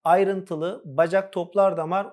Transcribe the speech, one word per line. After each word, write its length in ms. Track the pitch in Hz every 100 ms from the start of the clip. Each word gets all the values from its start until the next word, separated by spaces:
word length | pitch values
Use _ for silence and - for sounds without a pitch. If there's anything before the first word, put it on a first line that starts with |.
ayrıntılı 800 | 160 185 196 190 190 156 170 254
bacak 480 | 170 135 165 190 190
toplar 440 | 180 175 202 196 165
damar 300 | 160 190 208